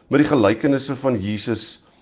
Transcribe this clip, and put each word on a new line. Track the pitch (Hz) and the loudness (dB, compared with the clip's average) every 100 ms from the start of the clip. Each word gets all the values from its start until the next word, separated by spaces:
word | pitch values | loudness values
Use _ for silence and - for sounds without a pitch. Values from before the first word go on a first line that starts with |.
| - | 0
met | 131 | 2
die | 147 | 4
gelykenisse | 143 101 110 147 135 139 127 | 4 2 2 0 0 -2 -4
van | 135 113 | -2 -2
Jesus | 98 104 120 110 - - _ _ | -2 -4 -4 -6 -8 -18 _ _